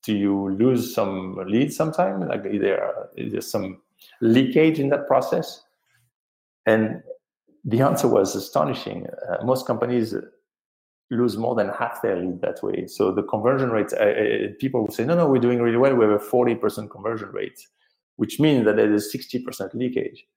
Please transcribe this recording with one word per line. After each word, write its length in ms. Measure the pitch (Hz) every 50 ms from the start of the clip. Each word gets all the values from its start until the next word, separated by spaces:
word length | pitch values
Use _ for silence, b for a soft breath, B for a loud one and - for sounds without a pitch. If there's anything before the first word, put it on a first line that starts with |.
| _
do 100 | - 107
you 400 | 104 101 101 98 98 98 98 98
lose 380 | 98 113 127 131 120 107 - -
some 420 | - 104 98 98 95 92 95 95 98 95
leads 280 | 92 104 117 139 147 151
sometime? 540 | - 156 160 156 - 175 190 196 190 - -
Like, 160 | - - -
is 160 | 98 104 101
there, 480 | 98 101 98 - - - - - - - _
is 160 | - - 113 104
there 80 | -
some 400 | - - - - 98 95 92 - _ _ _ b b b b b
leakage 580 | - 113 113 127 135 127 - 156 156 160 156 156
in 120 | 139 139
that 160 | 147 143 -
process?" 560 | - 139 127 131 - - - 160 - - - _ _ _ _ _ _ _ _ _ _ _ _ _ _ _ _ _ _ _ _ _
And 360 | - 110 110 110 110 - - - - - - _ _ _ _ _ _ _ _ _
the 160 | 151 113 117
answer 260 | 131 - 175 - -
was 300 | 143 - - 98 95 -
astonishing. 720 | 98 - - - 143 151 - - - - - 98 - -
Uh, 380 | - - - - - 87 - -
most 220 | 120 131 127 -
companies 480 | - 123 107 - 120 123 123 110 110 101 - - - _ _ _ _ _ _ _ _ _ _ _ _ _ _ _ _
lose 260 | 123 117 120 120 101
more 180 | 104 113 120 123
than 140 | 113 101 98
half 320 | - - 123 113 - - -
their 140 | 113 98
lead 240 | 90 90 92 90 90 87
that 200 | - 87 - -
way. 240 | 101 92 - -
So 240 | 95 - - 101 98 95
the 100 | 101 98
conversion 480 | - - 107 104 120 135 135 135 123
rates, 220 | 113 110 107 - -
uh, 120 | - 110
uh, 440 | 104 - - 107 113 113 107 - 101 - -
people 220 | - 131 127 123 110
will 100 | 104 -
say, 120 | - 110
"No, 120 | 131 170
no, 120 | 175 170 147
we're 120 | 135 127
doing 200 | 117 120 123 120
really 180 | 120 117 117 117
well. 160 | 131 139 135
We 100 | 123 113
have 100 | 107 107
a 40 | 107
forty 360 | - - - 123 123 120 117
percent 360 | 110 - 107 - - 110 101
conversion 400 | - - 98 110 117 110 104 95 -
rate," 340 | - - - _ - - _ _ _ _ _ _ _ _ _ _
which 220 | _ 120 107 - -
means 260 | 143 156 147 131 110
that 100 | 107 104
there 160 | 107 107 107 107
is 180 | 104 104 -
sixty 320 | - 127 - - - 127 127
percent 320 | - - - 98 95 -
leakage. 520 | 117 127 127 123 - - - - - - _ _